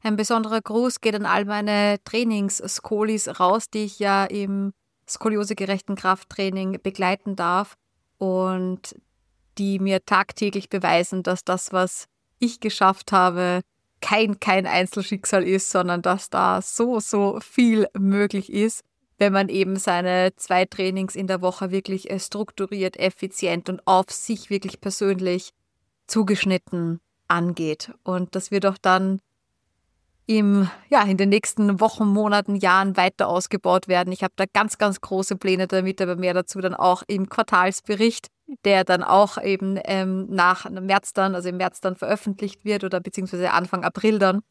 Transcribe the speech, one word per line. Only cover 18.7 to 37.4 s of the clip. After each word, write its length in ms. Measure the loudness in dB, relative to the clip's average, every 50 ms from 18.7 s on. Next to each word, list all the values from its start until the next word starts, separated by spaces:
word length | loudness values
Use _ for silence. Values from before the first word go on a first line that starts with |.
| -2 -4 -14 _ _ _ _ _ _
wenn 160 | _ 2 2 4
man 160 | 2 0 0
eben 260 | 0 0 0 0 -2
seine 580 | -4 -2 0 0 0 0 0 2 2 2 2 0
zwei 280 | _ -6 0 2 2 2
Trainings 520 | 0 -2 -4 -2 -2 -2 -2 -4 -6 -6
in 100 | -6 -4
der 160 | -2 -2 0 0
Woche 300 | -2 -2 -2 -6 -4 -4
wirklich, 360 | -4 -4 -4 -6 -6 -6 -6
äh, 120 | -8 -8
strukturiert, 760 | -8 -8 -8 -8 -8 -8 _ -8 -8 -6 -4 -4 -4 -4 -2 -2
effizient 720 | -2 -2 -2 _ -10 -10 -8 -4 -4 -2 -2 -2 -4 -6
und 160 | -10 -6 2
auf 280 | 4 4 4 4 2 -4
sich 360 | -12 -6 -6 -6 -6 -6 -6
wirklich 320 | -6 -4 -4 -6 -14 -10
persönlich 720 | -10 -8 -6 -2 0 0 0 0 0 -2 -2 -2 -4 -8 _ _ _ _ _ _ _ _ _ _ _
zugeschnitten 960 | _ 0 0 2 2 2 2 2 2 0 0 _ -4 -6 -4 -2 -2 -4 -6 _ _ _ _ _
angeht. 680 | _ 0 0 0 -2 -2 -2 -4 -4 -4 -6 -8 -16 -16 _ _
Und 300 | -4 -4 -4 -4 -4 -6
das 160 | -8 -6 -2
wird 140 | -4 0 0
auch 140 | 0 -2 0
dann 400 | _ 2 2 4 2 0 -2 -2 _ _ _ _ _ _ _ _ _ _ _ _ _ _ _ _ _ _ _ _ _
im, 460 | 0 2 2 4 4 4 4 4 2 0 -8 -4 _
ja, 140 | 4 4 6
in 160 | 4 4 2
den 100 | 4 4
nächsten 500 | 4 2 2 0 -2 2 2 2 4 4
Wochen, 280 | 2 0 2 2 0
Monaten, 480 | 2 2 2 2 2 2 0 0 0 -2
Jahren 420 | 0 2 4 4 4 4 2 2
weiter 320 | 2 2 2 2 0 0 0
ausgebaut 580 | 0 0 -2 -2 -4 -2 _ 2 2 2 2
werden. 260 | 2 2 2 2 0 -2
Ich 100 | -4 -4
habe 100 | -6 _
da 80 | -2 -4
ganz, 320 | 0 _ 0 0 0 0 0
ganz 240 | 0 0 0 -2 -6
große 340 | -6 -4 -4 -2 -2 -4
Pläne 300 | -4 0 0 2 2 0
damit, 340 | 0 0 0 0 0 -2 -2
aber 160 | -2 -2 -2
mehr 160 | -2 -2 0 0
dazu 280 | 0 -2 -4 -6 -4
dann 140 | -4 -4 -2
auch 280 | 2 4 4 4 2 0
im 220 | _ -4 -4 -4 -4
Quartalsbericht, 1000 | -2 -2